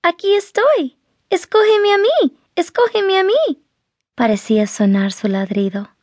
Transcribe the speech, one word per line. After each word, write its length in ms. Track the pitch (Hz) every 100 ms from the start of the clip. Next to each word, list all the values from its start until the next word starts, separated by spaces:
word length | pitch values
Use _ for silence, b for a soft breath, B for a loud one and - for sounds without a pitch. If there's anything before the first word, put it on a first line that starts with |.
"Aquí 300 | 349 339 392 403
estoy. 600 | 403 - 523 539 269 _ _ _ _
Escógeme 640 | 370 - 427 427 427 403
a 60 | 403
mí, 400 | 427 640 320 _ _ -
escógeme 600 | 330 - 480 427 392 381
a 60 |
mí", 400 | 381 523 605 277 _ _ _ _ _
parecía 540 | - 233 202 - 214 208
sonar 440 | - 202 196 196
su 160 | - 208
ladrido. 640 | 190 196 202 196 202 202 _